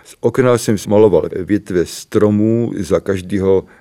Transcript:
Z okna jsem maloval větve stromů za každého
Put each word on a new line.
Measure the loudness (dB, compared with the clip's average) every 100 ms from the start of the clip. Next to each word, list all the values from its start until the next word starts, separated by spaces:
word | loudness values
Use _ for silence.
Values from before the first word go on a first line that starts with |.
Z | -20 -4
okna | -4 0 2 2
jsem | 0 -4 0
maloval | 4 4 4 0 -8
větve | -4 -4 -2 -2 -2
stromů | -8 -4 0 2 2 2 0 -2 -6
za | -2 -2
každého | -2 -6 -4 -2 0 0 -2 -20